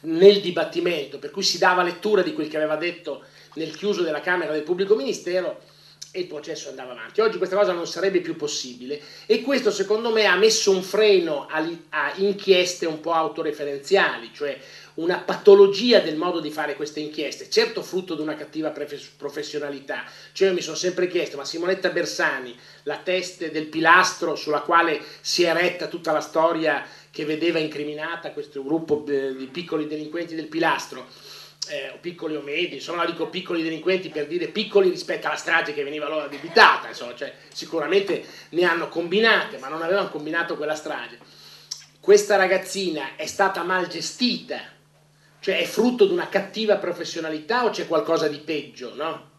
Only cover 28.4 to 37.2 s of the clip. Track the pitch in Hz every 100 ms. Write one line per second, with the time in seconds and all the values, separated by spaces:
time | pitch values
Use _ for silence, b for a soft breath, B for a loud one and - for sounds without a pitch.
28.4 | 143 139 135 165 160 147 147 139 135 131
29.4 | 127 175 170 156 151 151 151 170 160 160
30.4 | 151 160 165 143 - 127 127 B B B
31.4 | B B - 147 135 120 175 170 160 151
32.4 | 143 156 170 139 - 170 165 165 160 185
33.4 | 185 170 160 160 170 185 165 156 147 175
34.4 | 160 214 214 202 185 160 - 160 156 151
35.4 | - 165 147 147 139 151 147 156 143 139
36.4 | 165 226 233 - 117 - 120 -